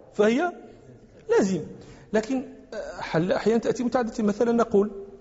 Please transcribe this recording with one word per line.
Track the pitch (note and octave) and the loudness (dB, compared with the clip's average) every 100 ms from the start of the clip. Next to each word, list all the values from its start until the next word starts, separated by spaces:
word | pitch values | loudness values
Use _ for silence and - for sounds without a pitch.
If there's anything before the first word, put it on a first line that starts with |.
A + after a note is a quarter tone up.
| - | -6
فهي | - G#3 A#3+ F4 - - - - - - - - | 2 2 4 0 -4 -16 -20 -20 -20 -20 -12 0
لازم، | A4+ G3 F3 - - - - - | 2 2 0 -6 -14 -20 -20 -4
لكن، | G#3 A3 B3+ - - - | -2 0 -4 -6 -14 -14
آه، | G#3+ - - | -12 -12 -10
حل | - E3 F3+ | -4 -2 0
أحياناً | - G#3 A3+ | 0 2 2
تأتي | - - | 0 -2
متعدية. | A#3+ C4 A3+ A3+ | 0 -2 -2 -2
مثلًا | G#3 G3+ A#3 | 0 2 2
نقول | A#3 A3 G3 G#3+ - - - | 2 2 2 2 -2 -16 -18